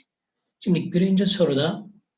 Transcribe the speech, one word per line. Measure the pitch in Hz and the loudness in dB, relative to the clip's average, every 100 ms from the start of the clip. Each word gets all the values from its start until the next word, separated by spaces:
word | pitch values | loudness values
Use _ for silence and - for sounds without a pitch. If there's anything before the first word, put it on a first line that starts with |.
| _ _ _ _ _ _ | _ _ _ _ _ _
Şimdi | 220 165 - | -2 -2 0
birinci | 175 190 190 196 | 0 2 2 0
soruda | - 156 135 160 214 - - _ | 0 0 2 -2 -4 -12 -20 _